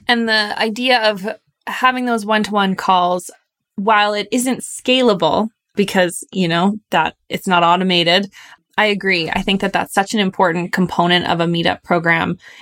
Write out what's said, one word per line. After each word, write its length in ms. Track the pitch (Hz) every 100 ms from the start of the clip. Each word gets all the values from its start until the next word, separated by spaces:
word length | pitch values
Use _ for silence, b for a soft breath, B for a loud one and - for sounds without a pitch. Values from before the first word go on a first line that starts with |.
| -
And 200 | 233 226
the 240 | 220 208 -
idea 500 | 226 220 254 247 214
of 180 | 202 202 - _ _ -
having 400 | - 254 254 247
those 180 | 233
one-to-one 520 | 208 214 202 208 190 185
calls, 560 | - 185 180 180 - - _ _ _ -
while 360 | 202 214 208
it 140 | 208 208
isn't 280 | 254 254 233
scalable 880 | - - - 254 247 190 160 - 220 - _ -
because, 480 | 196 196 180 - -
you 160 | 190 170
know, 300 | 170 190 214 -
that 240 | 175 156 - -
it's 200 | 180 -
not 160 | 175
automated, 680 | 170 180 185 175 170 180 196 B B B _ -
I 80 | 214
agree. 460 | 202 196 180 160
I 100 | -
think 200 | 196 196
that 120 | 196
that's 200 | 180 170
such 200 | - 196
an 60 | 220
important 520 | 190 - 185 170 175
component 540 | - 180 - 175 175 -
of 140 | 170
a 80 | 170
meetup 340 | 170 170 -
program 560 | - 175 170 165 175 175 B B